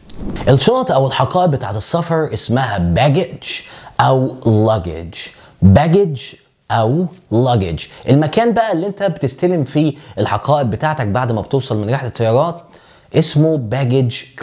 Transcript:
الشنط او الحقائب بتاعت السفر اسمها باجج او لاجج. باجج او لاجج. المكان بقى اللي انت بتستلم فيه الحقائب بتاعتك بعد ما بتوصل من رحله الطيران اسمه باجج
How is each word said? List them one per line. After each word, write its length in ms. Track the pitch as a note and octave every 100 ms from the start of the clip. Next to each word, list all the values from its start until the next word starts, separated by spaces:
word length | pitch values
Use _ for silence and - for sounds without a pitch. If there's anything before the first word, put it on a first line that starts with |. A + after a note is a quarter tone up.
| - - - - -
الشنط 420 | C3+ - B3 A#3+
او 160 | C#3 C3+
الحقائب 440 | - B2+ F3+ F3+
بتاعت 260 | C#3 G2 G#2
السفر 580 | - E3+ E3 E3 D#3
اسمها 440 | G#2+ - B2 B2+ G#2
باجج 840 | F2 E2+ C#3 C#3 - - - - - - - -
او 340 | C3+ C3 C3 - A2+
لاجج. 680 | G#2+ A2 A2 F2 D#2 E2+ - - - - -
باجج 600 | F#2 F#2+ D#3+ F3+ G3+ C3+ - - _ _ -
او 360 | A2+ A2+ D3+ F3+ - _
لاجج. 540 | A#2 B2+ A#2+ F#2 D#2 - - -
المكان 440 | C3+ D#3 F#3 A#3
بقى 200 | A3+ A3
اللي 140 | F3 G3
انت 160 | G3
بتستلم 640 | G3 D#3 C3+ - F3+ F3+
فيه 300 | B2+ - D#3 - - -
الحقائب 520 | G#2 G#2 - D3 C3+
بتاعتك 360 | G2+ D#3 D3+ G#2
بعد 260 | G#2 B2+
ما 80 | A2
بتوصل 380 | F#2 C#3 B2+ G#2+
من 120 | G#2
رحله 180 | C3 B2
الطيران 460 | - A2+ A#2 E3 E3+ - - - - _
اسمه 420 | E3 D#3+ D3 D#3 D#3
باجج 680 | A2+ B2 C3 C3 B2+ - - -